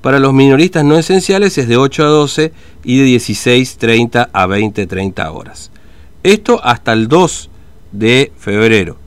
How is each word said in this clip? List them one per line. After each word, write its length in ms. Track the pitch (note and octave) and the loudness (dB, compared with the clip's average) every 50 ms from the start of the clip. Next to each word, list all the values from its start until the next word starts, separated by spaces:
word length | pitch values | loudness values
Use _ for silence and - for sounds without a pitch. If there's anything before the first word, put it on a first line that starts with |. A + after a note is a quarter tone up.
para 180 | - C#3 C3 C#3 | 0 0 0 2
los 140 | C#3 C#3 C3+ | 2 2 4
minoristas 520 | C3+ C3+ C#3 C#3 C#3 E3 F3+ - E3 D3+ | 4 4 4 4 4 2 0 0 0 2
no 120 | C#3+ D3+ | 2 2
esenciales 600 | E3 D#3+ - F#3 F#3+ F3+ - G3 G3 G3+ G3 - - | 2 2 2 -2 -2 0 0 0 0 0 0 -2 -2
es 100 | C3 A#2 | -2 0
de 80 | A#2 | 0
ocho 280 | A#2+ C3+ C#3 - - D#3 | 0 0 0 0 -2 0
a 20 | |
doce 460 | D3 D3+ D3+ D3 C#3 - - D3+ D#3+ D#3 - - - - - - | 2 2 2 0 0 -2 -4 -4 -4 -4 -12 -20 -20 -20 -16 -6
y 140 | A#2 B2 C3 | -2 0 2
de 60 | C#3 | 2
dieciséis 720 | C3 B2 A#2+ - - G#2+ - - B2+ B2 B2+ C3 B2+ - - | 2 2 0 0 -4 -8 -4 -2 0 0 0 0 -2 -6 -6
treinta 520 | - A2+ A2+ A2+ A#2 A2+ - A#2+ A#2+ - - | -2 0 0 0 0 0 -2 -2 -2 -2 -2
a 140 | F#2+ F#2+ | -2 -2
veinte 400 | F#2 F#2+ G2+ G#2+ G#2+ G2+ - G2+ | 0 0 -2 -4 -4 -4 -6 -8
treinta 440 | F2+ - F#2 F#2+ G2 F#2 - F#2+ D#2+ D#2+ | -6 -6 -6 -6 -6 -6 -8 -10 -10 -12
horas. 380 | - - - - - - - - - - - - - - - - - - | -16 -20 -20 -20 -20 -20 -20 -20 -20 -20 -20 -20 -20 -20 -20 -20 -6 0
Esto 380 | F3+ G3+ A3 - - A#3+ - - | 0 0 0 0 -2 -2 -2 0
hasta 300 | B2+ A#2+ A2+ - - A2+ | -2 -2 -2 -2 -2 -2
el 160 | A2 A2+ A2+ | 0 0 2
dos 420 | C#3+ F3 F#3 D#3+ - - - - - - - - - - - - - | 2 2 2 2 -2 -8 -16 -18 -20 -20 -20 -20 -20 -20 -20 -18 -10
de 400 | G2+ A2 A2+ A#2+ C3 C3+ - - - | -4 0 0 2 2 0 -2 -4 -14
febrero. 580 | - - G2 G#2 A2 A2+ A2+ G#2+ F#2 E2 D2+ - - | -10 -6 -2 0 2 2 2 2 0 -2 -10 -16 -20